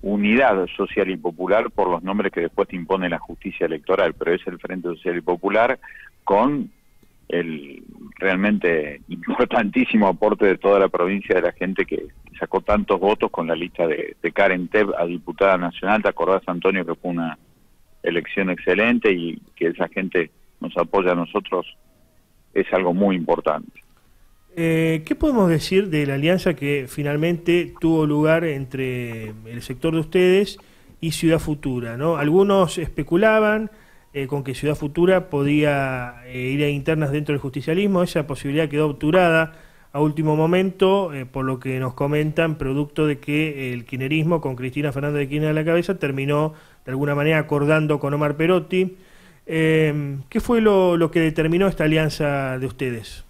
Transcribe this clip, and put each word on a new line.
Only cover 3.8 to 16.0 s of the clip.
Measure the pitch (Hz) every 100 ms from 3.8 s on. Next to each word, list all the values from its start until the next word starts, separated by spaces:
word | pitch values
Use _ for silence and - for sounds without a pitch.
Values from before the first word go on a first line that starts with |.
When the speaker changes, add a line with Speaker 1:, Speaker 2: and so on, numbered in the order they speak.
| - 95 90
Speaker 1:
pero | 78 - 90
es | -
el | 87
Frente | - 92 87
Social | 82 90 87
y |
Popular | 80 90 98 104 117 127 - - - _
con | - 101 123 147 110 _ _ _ _ _ _
el | - 85 78 71 69 - - - -
realmente | 95 92 104 104 87 82 73 71 -
importantísimo | - - - 117 120 104 131 123 113 98
aporte | 90 107 104 104
de | 90
toda | 98 101
la | 95
provincia | 87 87 98 - 92
de |
la | 87
gente | - 90 95 95
que | - 76 - - -
sacó | 85 95
tantos | - 104 101 95
votos | 95 107 104
con | - 82
la | 82
lista | 87 - 85
de, | 76 - -
de | 85
Karen | - 98 92 87
Teb | 107 101 90
a | 85
diputada | 87 82 80 98 92
nacional. | 87 - 92 107